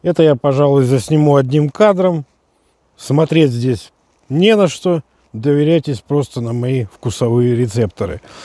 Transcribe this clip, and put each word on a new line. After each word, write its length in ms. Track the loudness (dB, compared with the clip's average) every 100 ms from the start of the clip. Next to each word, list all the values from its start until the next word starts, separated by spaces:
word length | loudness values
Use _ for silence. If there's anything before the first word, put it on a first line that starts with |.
Это 180 | -2 2
я, 140 | 2 2
пожалуй, 480 | 0 2 2 2
засниму 520 | 2 0 0 2 4 2
одним 340 | 2 -2 -2
кадром. 560 | 0 0 2 0 -2 -8 _ _ _ _ _ _ _
Смотреть 560 | -2 0 2 2 2
здесь 400 | 0 -4 -4 -8 _ _ _ _
не 260 | 0 2 2
на 120 | 0
что. 340 | -2 -4 -4 -6 _ _
Доверяйтесь 680 | -6 0 2 2 0 0 -8
просто 400 | _ -4 -4 -8
на 120 | -6
мои 320 | -4 -4 -4 -6
вкусовые 720 | -8 -8 -4 0 2 2 0
рецепторы. 680 | -2 -2 -4 -4 -10 -10 -18 -20